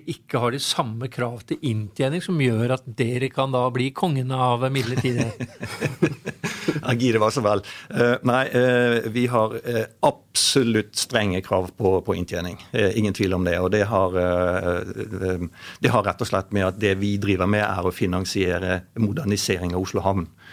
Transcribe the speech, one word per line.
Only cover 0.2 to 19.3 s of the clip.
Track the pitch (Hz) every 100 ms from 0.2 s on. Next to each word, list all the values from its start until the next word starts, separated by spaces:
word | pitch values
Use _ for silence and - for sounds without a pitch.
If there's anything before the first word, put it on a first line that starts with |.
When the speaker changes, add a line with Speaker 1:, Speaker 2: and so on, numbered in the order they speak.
| - 123
Speaker 1:
har | 120
de | 135
samme | - - 120 113 117
krav | - 120 120
til | - 156
inntjening | 143 107 104 - 135 170
som | 185 165
gjør | 127 110 120
at | 127 -
dere | 110 117 123 131
kan | - 135
da | 127 127
bli | 127 131
kongen | 135 180 135 127
av | 131 127 120
midlertidighet? | 131 135 117 123 131 120 113 -
Speaker 2:
<laughs> | 120 - 110 - 135 - 160 - - - - - -
Ja, | 151 127
gir | 120 127
det | 110
var | 107
så | 131
vel. | 104 101 - - -
Eh, | 185 120 120
nei, | 127 127 135
eh, | 123 127 123 120 117 113
vi | 117 123
har, | 120 110 113
eh, | 120 117 110 _
absolutt | 151 - _ - - 139 117 107 104 -
strenge | - 117 101 92
krav | - 92 90
på, | - 95 95
på | 104 87
inntjening. | 87 87 87 90 -
Eh, | 120 98 110
ingen | 104
tvil | 98 98
om | 90
det, | 90 85
og | 92
det | 104 101
har, | 101 95 92
eh, | 90 90 90 90 87 87 - - 107 98
eh, | 95 90 85 - - -
det | 120
har | 107
rett | 101 -
og | 120
slett | 98 95
med | 104 95
at | 98
det | 104 95
vi | 101 101
driver | 101 92 95
med | 104
er | 104 95 92
å |
finansiere | - 95 90 92 98 90 90 92 92 -
modernisering | 120 104 156 113